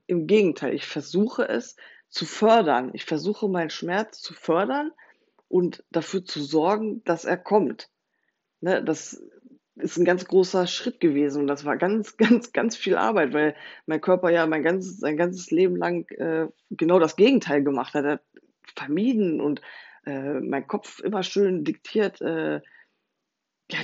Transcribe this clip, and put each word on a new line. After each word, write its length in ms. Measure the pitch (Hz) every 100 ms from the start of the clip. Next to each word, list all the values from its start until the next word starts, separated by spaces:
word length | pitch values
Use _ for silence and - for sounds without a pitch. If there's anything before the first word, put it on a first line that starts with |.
| -
im 200 | 180 156
Gegenteil, 460 | 214 190 143 135
ich 140 | 139 -
versuche 600 | 151 - 175 220 - -
es 280 | - - - - - _
zu 160 | - 160
fördern. 640 | - 220 226 165 123 127
Ich 120 | - -
versuche, 420 | 156 170 208 208
meinen 220 | 180 160
Schmerz 520 | - 165 190 220 -
zu 120 | -
fördern 580 | - - 165 214 277 302 - _ _ _ _ _
und 360 | 180 175 - _
dafür 340 | 170 151 190 185
zu 160 | 151
sorgen, 600 | 143 156 165 214 220 220 -
dass 200 | 165 -
er 120 | 180
kommt. 520 | - 208 165 - - _ _ _ _ _ _ _
Ne, 220 | 170 190
das 380 | - 156 - - - _ - - _ -
ist 220 | 160 -
ein 80 | 175
ganz 200 | 180 185
großer 400 | 185 185 190 175
Schritt 320 | - 247 -
gewesen 420 | 170 143 147 143
und 60 | 143
das 180 | 143 147
war 120 | 127
ganz, 400 | 180 220 208 -
<laughs> 0 |
ganz, 340 | 220 233 -
ganz 220 | - 226 -
viel 200 | 196 -
Arbeit, 360 | 220 208 143
weil 220 | 151 151 147 - - -
mein 160 | 156
Körper 280 | 190 180 180
ja 140 | 170 160
mein 160 | 156
ganzes, 360 | 143 190 185 190
sein 180 | 147 151
ganzes 340 | 175 185 -
Leben 240 | 170 185 180
lang, 340 | 170 175 -
äh, 360 | - 165 160 160 - _
genau 300 | - 160 180
das 160 | 160 -
Gegenteil 480 | 214 269 170 143
gemacht 300 | 143 135 131
hat. 120 | 151 143
Er 60 |
hat 100 | 143 _ - _ _ - -
vermieden 640 | 135 156 233 226 185 147
und, 200 | 147 139 - - - - -
äh, 340 | 135 139 139
meinen 280 | 127 139 131
Kopf 320 | - - -
immer 220 | - 202
schön 400 | 180 196 196 185
diktiert, 580 | 151 151 - 220 202 -
äh: 400 | - 160 156 151 - _ _ _ _ _ _ _ _ _ _
"Ja, 80 | -